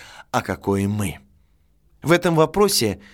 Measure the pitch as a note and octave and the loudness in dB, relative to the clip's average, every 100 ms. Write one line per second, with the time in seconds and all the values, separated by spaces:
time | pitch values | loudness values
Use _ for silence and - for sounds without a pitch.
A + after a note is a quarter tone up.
0 | - - - B2 - F#2 - G2 G2 G#2 | -20 -20 -6 -4 -4 -4 -2 0 0 -2
1 | G2 C#2+ - _ _ _ _ _ _ _ | -4 -8 -18 _ _ _ _ _ _ _
2 | C3+ F3 F3 E3 D#3 F3 G3+ - G#2+ F#2 | 0 2 2 2 2 2 0 2 -2 -4
3 | - | -12